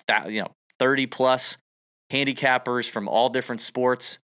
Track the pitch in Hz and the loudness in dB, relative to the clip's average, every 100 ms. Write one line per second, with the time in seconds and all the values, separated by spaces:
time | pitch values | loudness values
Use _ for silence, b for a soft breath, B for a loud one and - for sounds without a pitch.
0 | - 104 82 107 98 - _ - 127 135 | 0 0 0 -6 -6 -10 _ 0 2 2
1 | 131 - 131 127 - - _ _ _ _ | 0 0 2 2 0 -6 _ _ _ _
2 | - 131 139 127 139 127 127 123 113 - | -6 -2 -2 0 2 2 2 -2 -2 -6
3 | 101 107 123 123 - 117 - - 127 123 | -2 2 2 0 -4 -6 -6 -2 0 0
4 | - - | -2 -6